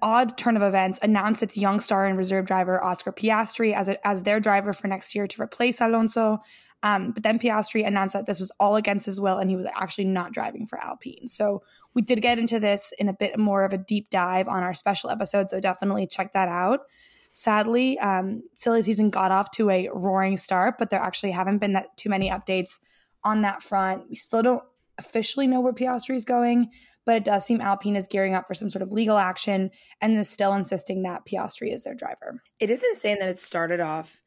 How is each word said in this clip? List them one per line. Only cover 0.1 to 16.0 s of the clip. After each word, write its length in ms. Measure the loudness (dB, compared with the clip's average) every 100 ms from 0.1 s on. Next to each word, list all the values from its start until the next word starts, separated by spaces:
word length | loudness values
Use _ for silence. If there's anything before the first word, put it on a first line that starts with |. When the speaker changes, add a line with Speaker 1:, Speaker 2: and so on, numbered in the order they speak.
| 4 2 0
Speaker 1:
turn 180 | 0 2
of 60 |
events, 360 | 4 2 0 2
announced 400 | 2 4 2 0
its 140 | -2 0
young 240 | 2 2
star 260 | 2 2 2
and 100 | 0
reserve 300 | 0 0 2
driver, 360 | 0 2 0
Oscar 300 | 0 -2 -6
Piastri, 640 | -2 2 2 0 0 0
as 140 | 2 0
a, 180 | -2 0
as 160 | 0
their 180 | 2 2
driver 320 | 4 2 2
for 140 | -4 -4
next 280 | -4 -6
year 120 | -4 -4
to 160 | -6
replace 380 | -6 0 0 2
Alonso. 580 | 2 4 2 2 2 0 -4 -20 -20 _
Um, 260 | 0 0 0
but 140 | -2
then 160 | 0 2
Piastri 440 | 2 0 0 0
announced 300 | 0 0 0
that 120 | -2 -4
this 120 | -4
was 140 | -4 0
all 160 | 2 4
against 280 | 2 0
his 160 | -2 -2
will 180 | 0 0
and 120 | 0
he 60 | -2
was 100 | -4
actually 300 | -6 -6 -2
not 280 | -2 -2 -4
driving 320 | -6 -6 -8
for 140 | -10 -10
Alpine. 480 | -10 -10 -14 -14 -8
So 380 | -2 0 -2 -6 -20 _
we 100 | -2
did 200 | 2 2
get 160 | 2 2
into 220 | 0 0
this 320 | 2 0 -2 -4
in 80 | -2
a 40 |
bit 240 | -2 -2 0
more 280 | 2 2
of 80 | 0
a 60 | -2
deep 320 | -2 -4 -2
dive 360 | -2 0 0 0
on 160 | -2
our 120 | -4
special 360 | -4 -2 -2 -2
episode, 400 | -4 -2 0 0
so 80 | -2
definitely 480 | -2 -2 -2 -2